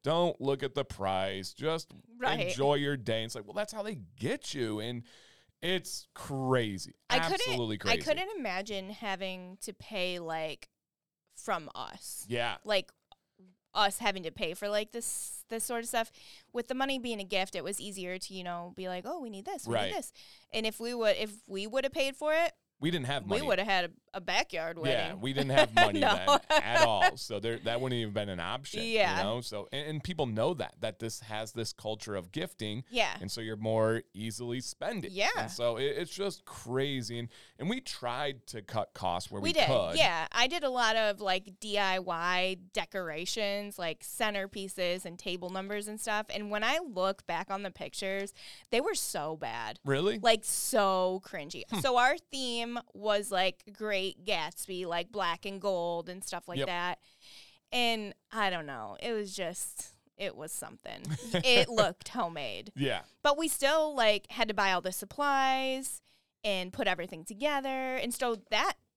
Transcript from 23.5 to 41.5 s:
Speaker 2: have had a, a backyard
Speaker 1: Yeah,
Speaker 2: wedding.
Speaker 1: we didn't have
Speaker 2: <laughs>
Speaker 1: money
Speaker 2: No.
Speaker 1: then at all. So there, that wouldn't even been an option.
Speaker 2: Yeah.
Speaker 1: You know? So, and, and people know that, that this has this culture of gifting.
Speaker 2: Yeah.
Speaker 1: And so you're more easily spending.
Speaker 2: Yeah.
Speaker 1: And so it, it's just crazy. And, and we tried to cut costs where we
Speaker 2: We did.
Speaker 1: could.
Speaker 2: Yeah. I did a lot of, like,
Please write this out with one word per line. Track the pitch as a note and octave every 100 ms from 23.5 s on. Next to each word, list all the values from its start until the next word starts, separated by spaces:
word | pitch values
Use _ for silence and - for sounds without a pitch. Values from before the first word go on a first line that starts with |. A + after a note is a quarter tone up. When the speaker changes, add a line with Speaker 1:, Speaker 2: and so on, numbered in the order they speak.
| F#3
Speaker 2:
have | G#3
had | F#3+ F3
a, | - _
a | -
backyard | F3+ F#3+ D#4 E3+ E3 E3+
Speaker 1:
Yeah, | D#3+ A#2+ F2+
Speaker 2:
wedding. | -
Speaker 1:
we | A#2+
didn't | C3+ C#3
have | C3 -
Speaker 2:
<laughs> |
Speaker 1:
money | - F4+ D#4
Speaker 2:
No. | C#4 G3+ F#3 C#4+ -
Speaker 1:
then | D#4
at | G#3+ B3
all. | D4+ - F4+ -
So | - G#2
there, | A2 A#2
that | A2 A#2+
wouldn't | C3 A#2+
even | A2
been | G#2 G2+
an | F2+
option. | E2+ B2+ C#3 G#3
Speaker 2:
Yeah. | A3+ A3 F#3 D#3
Speaker 1:
You |
know? | G#2 A#2+
So, | B2 G#2 -
and, | C3+ D3
and | D#3
people | - E3 C3+
know | G#2+ C3
that, | E3+ F2 -
that | A2+ -
this | A2+ -
has | - G#2+ A2
this | A2+ A2
culture | - G#2+ G#2+ - G2+
of | F2
gifting. | A#2 F3+ - G#2+ G#2+ -
Speaker 2:
Yeah. | A#3+ F#3 E2+
Speaker 1:
And | F#2+
so | A#2
you're | A2 G#2+
more | A2 A2 A2 A2+ -
easily | F#2+ A2 G#2+ A#2+ B2
spending. | - - D#3 A3+ -
Speaker 2:
Yeah. | F#3 G3+ A4
Speaker 1:
And | -
so | - A#2+ A#2
it, | C#3 D3
it's | F3
just | - G3 - -
crazy. | - A#2 B2+ C#3+ C3+ A2 A#2+
And, | A#2+ - - -
and | D#3
we | B3+
tried | - - A#2+ B2 C#3+ C3 -
to | A2+
cut | G2 A2+ G2
costs | - F#2 F2 -
where | G2+
we | D#4+
Speaker 2:
We |
did. | E4 F#3
Speaker 1:
could. | - - -
Speaker 2:
Yeah. | C4 E3 D#3+
I | - B3+
did | E4+
a | C#4+
lot | B3 A3+ A3
of, | G#3+ G3+
like, | G3+ F#3 G3+